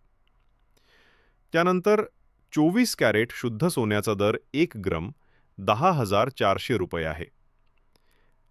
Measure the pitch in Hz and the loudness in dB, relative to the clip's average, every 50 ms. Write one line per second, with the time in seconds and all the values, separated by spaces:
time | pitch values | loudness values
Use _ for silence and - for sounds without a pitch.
0 | _ _ _ _ _ _ _ _ _ _ _ _ _ _ _ _ _ _ _ _ | _ _ _ _ _ _ _ _ _ _ _ _ _ _ _ _ _ _ _ _
1 | _ _ _ _ _ _ _ _ _ _ - 160 175 180 185 180 175 208 214 214 | _ _ _ _ _ _ _ _ _ _ 0 2 2 4 2 2 2 2 2 2
2 | 208 - _ _ _ _ _ _ _ _ - 151 151 165 185 240 247 - - - | 0 -4 _ _ _ _ _ _ _ _ 0 2 2 2 4 2 0 0 0 0
3 | 147 113 104 107 117 120 - - - 120 110 104 160 180 - 139 113 104 104 104 | 2 2 4 2 0 0 -4 -6 -6 -6 -2 0 -2 -2 0 0 0 0 0 0
4 | 98 113 104 95 101 107 110 - _ _ - 143 175 - - 107 92 92 85 80 | 0 -2 0 2 2 0 0 -2 _ _ -2 -2 -2 -2 -4 -8 -6 -4 -4 -4
5 | 82 107 - _ _ _ _ _ _ _ _ - 95 107 104 110 160 190 175 139 | -6 -8 -12 _ _ _ _ _ _ _ _ -6 0 0 0 2 2 0 2 2
6 | 113 95 101 101 117 135 - - 113 98 98 - - - 123 98 90 - - 85 | 0 0 2 2 2 0 -2 0 0 0 0 0 -2 -4 -2 -2 -2 -4 -4 -6
7 | 80 78 78 80 85 - _ _ _ _ _ _ _ _ _ _ _ _ _ _ | -4 -6 -6 -8 -12 -16 _ _ _ _ _ _ _ _ _ _ _ _ _ _
8 | _ _ _ _ _ _ _ _ _ _ | _ _ _ _ _ _ _ _ _ _